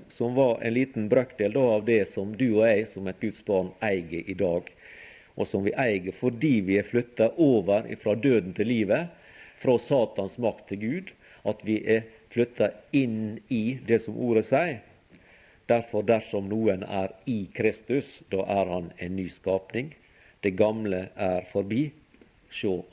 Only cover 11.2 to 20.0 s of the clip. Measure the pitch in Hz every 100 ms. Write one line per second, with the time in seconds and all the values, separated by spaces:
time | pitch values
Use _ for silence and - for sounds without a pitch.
11.2 | - - - 110 101 107 - 110 113 -
12.2 | _ 117 120 - 104 - - 143 127 110
13.2 | 107 113 - 117 110 131 - 113 - 110
14.2 | 123 110 107 135 175 117 - _ _ -
15.2 | _ - _ _ - 117 110 104 98 110
16.2 | - 104 98 110 107 92 95 98 95 -
17.2 | - 110 92 - 110 - - 135 - -
18.2 | - 95 - 98 92 90 87 - 90 95
19.2 | 90 - 92 95 - 113 147 -